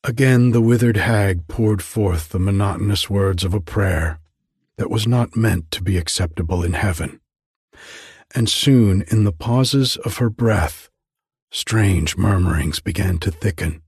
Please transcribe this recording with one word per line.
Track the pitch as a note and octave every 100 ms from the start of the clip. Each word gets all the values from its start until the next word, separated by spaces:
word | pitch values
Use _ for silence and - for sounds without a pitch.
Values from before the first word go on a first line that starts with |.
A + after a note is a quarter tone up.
Again | - A#2 C3 B2+ B2
the | A#2
withered | A2+ A#2+ A#2 G#2
hag | G#2 A2 G2 F2+ -
poured | - G#2+ G#2
forth | - A2+ G2 E2 D#2+
the | F#2 F#2
monotonous | G2 G2+ F2+ G2 G2+ -
words | G2 G2 F2+ F#2
of |
a | G2
prayer | E2+ G#2 F#2+ D#2+ D#2+ D#2 _ _ _ _ _ -
that | -
was | A2 A2
not | B2 A#2+ A2+
meant | A2 F2 E2
to | -
be | F2+ F2+
acceptable | E2 - F2 D#2+ E2 F2+
in | F2
heaven. | E2 G#2 E2 C2+ - _ _ _ _ _ - - - - - _ -
And | A2+
soon, | - C#3+ C3 G#2 F#2
in | - A2
the | G2+
pauses | E2+ A#2 B2 B2+ C#3 B2+ -
of | - -
her | A#2+
breath, | G#2+ A#2 - D#2 - - _ _ _ _ _ _
strange | - - A2 G2 F2 D#2 -
murmurings | G2 F#2+ F2+ D#2+ D2 -
began | - E2 F#2+ F2
to | G2
thicken | E2 G2+ - D#2 D2+